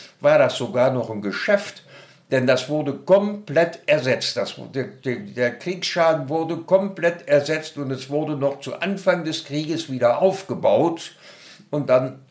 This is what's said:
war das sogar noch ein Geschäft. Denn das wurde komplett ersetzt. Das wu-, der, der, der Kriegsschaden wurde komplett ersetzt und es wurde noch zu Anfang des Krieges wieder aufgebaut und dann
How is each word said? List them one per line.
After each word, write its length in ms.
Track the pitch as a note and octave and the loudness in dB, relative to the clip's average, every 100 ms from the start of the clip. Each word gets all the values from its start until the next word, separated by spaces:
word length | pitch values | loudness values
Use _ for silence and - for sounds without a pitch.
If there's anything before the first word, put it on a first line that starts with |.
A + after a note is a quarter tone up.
| - _ | -20 _
war 180 | C#3+ D3+ | 4 6
das 180 | B2+ - | 4 2
sogar 340 | A#2+ A#2+ C3 | -2 2 2
noch 200 | B2+ G#2+ | 2 -4
ein 100 | G#2 | -6
Geschäft. 640 | G2+ - - G3+ - - - - - _ _ | -6 -4 0 0 0 -14 -20 -20 -20 _ _
Denn 160 | C3 B2+ | 0 2
das 220 | B2+ - | 2 0
wurde 240 | D3+ C#3+ | -2 -2
komplett 880 | C#3 - G3 G#3 - - D3 E3+ - - | -4 4 4 4 -4 -2 0 0 -2 0
ersetzt. 500 | D3 B2+ C#3+ - B2 | 2 2 0 -2 -4
Das 220 | G2 - | -6 -8
wu-, 80 | A#2+ | -8
der, 180 | C3+ | -6
der, 320 | B2 - C3+ A#2+ | -6 -8 -6 -6
der 420 | G#2 B2 A#2+ A#2+ | -8 -2 -2 -2
Kriegsschaden 720 | F3+ F#3 - F3+ E3 D#3 C3+ | -6 -6 -4 2 2 2 -2
wurde 280 | D#3+ D#3 E3+ | -4 -4 -6
komplett 720 | - F#3+ G3+ G3 E3 E3+ - | 2 2 2 -2 -2 -2 2
ersetzt 480 | C#3+ - D#3 - C#3+ | 2 2 -2 -4 -8
und 140 | C3+ | -6
es 200 | C3 C3 | -6 -4
wurde 260 | D3 D3+ D3 | -4 -2 -2
noch 240 | C3+ C#3 | -2 -4
zu 200 | C3 - | -8 -6
Anfang 440 | F#3 G3 F#3+ F3 | -4 -2 0 0
des 200 | D#3+ D3+ | -2 -6
Krieges 460 | - C#3+ D3+ E3 - | -6 -6 -4 -6 -6
wieder 300 | B2+ A#2+ A#2+ | 0 2 4
aufgebaut 920 | F#3+ - - F#2 G#2+ G#2+ E3 E3 - - - - - - _ | 2 2 -4 0 2 4 2 0 -8 -16 -20 -20 -20 -20 _
und 180 | D3 B2 | -4 2
dann 320 | B2+ C3+ - - | 2 2 -6 -8